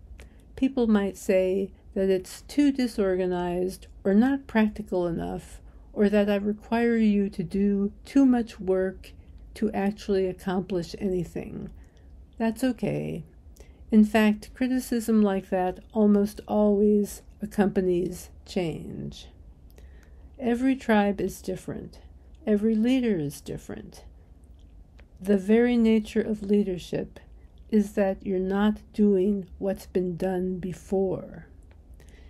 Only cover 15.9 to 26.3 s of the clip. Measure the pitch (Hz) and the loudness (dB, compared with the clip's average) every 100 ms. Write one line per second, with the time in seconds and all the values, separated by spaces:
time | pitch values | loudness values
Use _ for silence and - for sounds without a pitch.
15.9 | 220 208 202 202 - - 208 208 202 208 | 2 4 4 2 -4 -4 2 2 4 4
16.9 | 208 202 - - - 208 - 196 196 185 | 2 0 -6 -18 -12 -8 0 2 2 0
17.9 | 175 190 175 - - - 196 165 - - | 0 -2 -8 -16 -20 -8 -4 -4 -6 -10
18.9 | 143 143 - - - - - - - - | -10 -12 -12 -20 -20 -20 -20 -20 -20 -20
19.9 | - - - - - 240 240 262 262 - | -20 -20 -20 -20 -6 -2 0 0 -2 2
20.9 | 214 202 196 185 - - 185 - - - | 2 4 0 -4 -6 -10 -10 -10 -12 -12
21.9 | - - - - - - 208 220 220 240 | -18 -20 -20 -20 -10 -2 0 2 2 2
22.9 | 262 240 180 143 - - - - - 175 | 2 2 0 -2 -8 -12 -12 -12 -16 -16
23.9 | - - - - - - - - - - | -20 -20 -20 -20 -20 -20 -20 -20 -20 -20
24.9 | - - - 190 202 185 226 240 240 220 | -20 -20 -12 0 0 4 4 4 4 4
25.9 | 220 214 220 214 | 2 2 -2 -2